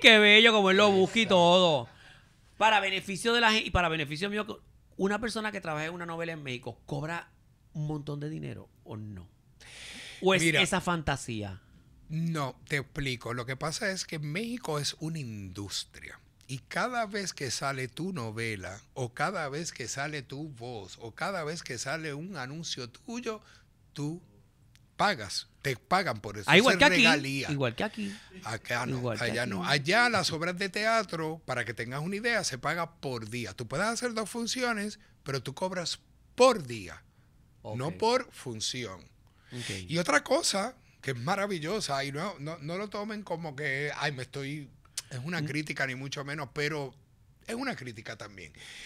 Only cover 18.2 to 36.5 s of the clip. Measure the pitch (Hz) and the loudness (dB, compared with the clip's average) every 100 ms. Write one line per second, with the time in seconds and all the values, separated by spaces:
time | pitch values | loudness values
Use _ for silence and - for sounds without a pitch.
18.2 | 113 107 113 104 90 101 - - 120 - | -6 -4 -4 -6 -8 -14 -14 -8 -6 -2
19.2 | 156 196 147 143 170 - 117 139 147 151 | -4 -2 -6 -6 -8 -8 -8 -6 -6 -6
20.2 | 127 139 156 117 120 113 92 - 113 - | -10 -10 -10 -10 -10 -10 -12 -14 -14 -6
21.2 | 175 190 151 165 - 120 139 160 156 143 | -6 -4 -6 -6 -8 -8 -6 -6 -6 -8
22.2 | 180 170 127 156 165 - 120 - - 233 | -8 -8 -8 -8 -8 -8 -10 -14 -12 -8
23.2 | 240 220 - - _ _ _ - 147 175 | -6 -8 -12 -20 _ _ _ -8 -6 -6
24.2 | - - _ _ _ _ _ - 196 147 | -12 -20 _ _ _ _ _ 2 2 2
25.2 | 98 - - _ 139 123 - 180 165 107 | -4 -8 -10 _ -4 -4 0 0 2 -4
26.2 | 107 101 104 165 254 190 196 180 190 151 | -6 -4 6 8 8 8 8 8 8 6
27.2 | 135 139 120 143 127 113 208 220 202 208 | 2 -2 -2 0 0 -2 -4 -4 -8 -10
28.2 | - 185 107 110 - 120 120 131 123 110 | -14 -14 -8 -8 -4 -2 -2 -2 -4 -2
29.2 | 120 117 123 95 87 143 139 214 240 208 | -2 0 -2 -2 2 2 4 4 4 4
30.2 | 170 156 170 180 196 208 220 226 208 165 | 0 0 -2 -2 -4 -2 2 2 0 -2
31.2 | 156 160 - 123 117 117 117 135 165 202 | -4 -6 -4 -4 -4 -6 -6 -6 -4 -4
32.2 | 240 226 156 127 143 170 165 - 143 120 | 0 0 0 -2 -2 -2 -4 -6 -6 -6
33.2 | 107 120 110 - 117 139 214 226 247 226 | -6 -6 -6 -8 -6 -2 -2 -2 -4 -4
34.2 | 208 233 233 262 247 214 208 - - _ | -4 -4 -4 -2 -2 -2 -4 -8 -18 _
35.2 | - 135 135 131 185 185 160 - _ _ | -6 -4 -4 -4 -4 -4 -4 -6 _ _
36.2 | _ - 254 | _ 6 8